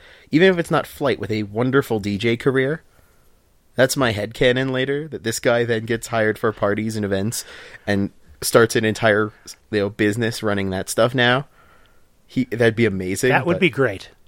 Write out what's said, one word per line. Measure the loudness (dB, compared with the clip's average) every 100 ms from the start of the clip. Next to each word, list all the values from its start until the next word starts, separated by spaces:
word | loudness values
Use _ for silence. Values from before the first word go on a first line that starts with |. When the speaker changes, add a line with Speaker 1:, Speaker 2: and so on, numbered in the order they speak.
| -20 -20 -2
Speaker 1:
even | 4 4
if | 4
it's | 0
not | -2 -2
flight, | -4 -2 -2
with | -2
a | -4
wonderful | -4 -2 0 0 0 -2
D | -2 -2
J | 0 0
career. | 0 0 0 -4 _ _ _ _ _ _ _ _ _
That's | 0 0 2
my | -2
headcanon | -2 -6 0 2 2 0
later, | -2 -2 -4 -6
that | -8
this | -6 -2
guy | 0 0
then | 0 -2
gets | -2 -4 -4
hired | -2 0 0
for | -2
parties | 0 -2 -2 -4 -4
and | -2
events | -2 -2 -6 -10 -18 -20 -12 -2
and | -2 -2 -6 -20 -10
starts | 2 4 4 2
an |
entire, | 0 2 2 2 0 -6 -20 -20 -6
you | -2
know, | -2
business | 0 0 0 -2 -2
running | -2 -2 -2
that | -4 -4
stuff | 0 2
now. | 4 2 2 -2 _ _ _ _ _ _ _ _
He, | -6
that'd | -4 2 2 4
be | 0
amazing, | 0 -4 0 2
Speaker 2:
That | 2 2
would |
Speaker 1:
but | 0
Speaker 2:
be | 0
great. | 2 -2 -2 -14 _